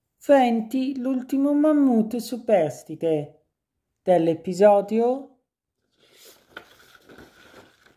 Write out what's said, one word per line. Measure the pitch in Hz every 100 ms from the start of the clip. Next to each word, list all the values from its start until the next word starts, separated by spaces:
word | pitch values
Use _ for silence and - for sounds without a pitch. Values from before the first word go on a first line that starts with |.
| _
Fenty, | _ - 277 240 226 220 262 262 269
l'ultimo | 247 254 254 277 285
mammut | 294 311 302 269 226 214 240
superstite, | - 233 - 202 151 - - 151 165 151 143 - _ _ _ _ _ _
dell'episodio | - 180 165 160 - 175 208 202 202 220 233 269 277 _ _ _ _ _ _ _ _ _ - - _ - - _ _ _ _ - - _ - - - _ _